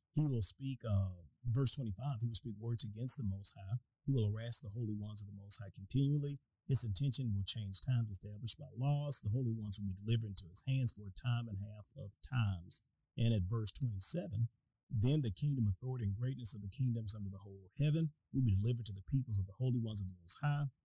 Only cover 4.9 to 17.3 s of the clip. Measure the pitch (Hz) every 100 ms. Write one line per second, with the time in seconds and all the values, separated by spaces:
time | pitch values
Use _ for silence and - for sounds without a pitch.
4.9 | 104 104 104 101 101 101 - 98 - 98
5.9 | 131 139 147 143 143 _ _ - 131 117
6.9 | 98 139 127 123 98 95 117 101 95 -
7.9 | 120 113 98 104 104 113 - 143 139 135
8.9 | 143 147 - 110 123 123 113 107 101 101
9.9 | 92 104 117 110 95 - - - 131 123
10.9 | - 104 - 123 120 117 98 104 107 101
11.9 | - 98 - - 123 107 92 90 - -
12.9 | _ _ - 117 110 90 117 107 - 127
13.9 | 98 - - 180 110 117 _ _ _ -
14.9 | 127 120 151 123 95 147 135 104 95 127
15.9 | 127 101 101 123 131 120 107 104 - 131
16.9 | 117 107 104 98